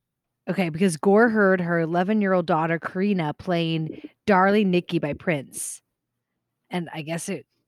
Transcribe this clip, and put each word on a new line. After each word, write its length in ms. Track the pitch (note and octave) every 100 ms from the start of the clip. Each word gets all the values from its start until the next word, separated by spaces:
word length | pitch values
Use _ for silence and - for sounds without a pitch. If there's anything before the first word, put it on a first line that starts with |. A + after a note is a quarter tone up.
| _ _ _ _ -
Okay, 220 | F#3+ E3+
because 260 | D#3+ G3 D#3
Gore 320 | G3+ G3+ A#3+
heard 300 | A3 F#3+ F#3+
her 200 | E3+ E3+
eleven-year-old 680 | D#3+ F3 F#3 A3 G3 F#3 E3
daughter 320 | D#3+ D#3+ E3
Karina 560 | - F#3 G3+ F#3 D3+
playing 680 | - - E3+ E3 D#3+ D#3 - - _ -
Darling 420 | F#3 F#3+ G#3+ G3
Nikki 300 | F3+ - E3
by 140 | D3
Prince. 680 | C#3+ - D3 - - - - _ _ _ _ _ _ _ _ _
And 180 | F3+ D#3+
I 80 | D#3
guess 280 | D3 E3+ -
it 180 | E3+ - _